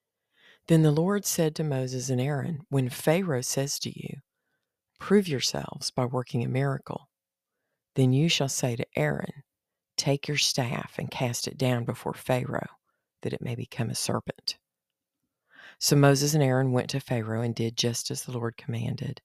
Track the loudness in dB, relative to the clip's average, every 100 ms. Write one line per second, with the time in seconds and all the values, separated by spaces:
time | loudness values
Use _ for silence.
0 | _ _ _ _ -20 _ 4 6 6 4
1 | 2 0 0 0 0 0 -2 -2 -2 -4
2 | 0 0 0 0 -2 -6 -2 0 0 0
3 | 2 2 2 -2 -2 -2 -2 -4 -8 -8
4 | -10 -12 -16 _ _ _ _ _ _ -8
5 | 4 4 4 0 -2 -4 -6 -8 -6 -2
6 | -2 -2 -2 -2 0 0 0 -2 -6 -12
7 | -14 _ _ _ _ _ _ _ _ 2
8 | 4 4 4 2 0 -2 -2 -2 -4 -2
9 | -2 -2 -6 -12 -20 _ _ _ _ -4
10 | 0 0 0 0 0 0 -2 -4 -6 -8
11 | -6 -2 -2 -2 -6 0 0 0 -2 -4
12 | -6 -6 -2 -2 0 -4 -6 -12 _ _
13 | _ _ -6 -6 -6 -6 -6 -4 -4 -4
14 | -2 -2 -4 -10 -8 -10 _ _ _ _
15 | _ _ _ _ _ -20 -20 -4 4 6
16 | 8 6 4 4 4 4 2 2 0 -4
17 | -4 -4 -2 -2 -2 -2 -2 0 -2 -2
18 | -6 -8 -8 -6 -6 -6 -6 -4 -4 -6
19 | -8 -10